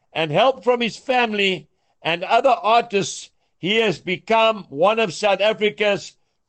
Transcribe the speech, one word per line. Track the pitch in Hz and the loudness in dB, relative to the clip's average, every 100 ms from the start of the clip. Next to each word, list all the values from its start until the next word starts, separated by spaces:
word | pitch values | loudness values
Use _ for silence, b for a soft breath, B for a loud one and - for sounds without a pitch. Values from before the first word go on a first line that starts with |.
| _ | _
and | 151 160 | -6 -2
help | 156 247 254 | 2 2 2
from | 233 240 | -2 0
his | 226 - | -2 -6
family | - 254 233 208 196 175 - _ _ _ | -2 0 0 0 -2 -2 -10 _ _ _
and | 160 170 | -4 -4
other | 180 233 269 214 | 0 2 2 2
artists, | 202 233 233 202 156 - - _ _ _ | 2 2 2 -4 -4 -8 -16 _ _ _
he | 175 220 | -2 0
has | 220 156 | 0 -2
become | 175 180 - 226 220 214 - | -6 -8 0 2 2 0 -8
one | 139 185 220 | 0 2 2
of | 214 | -2
South | - 208 190 | -2 -2 2
Africa's | 208 220 208 208 208 196 - _ _ _ | 0 0 -4 0 -2 -2 -6 _ _ _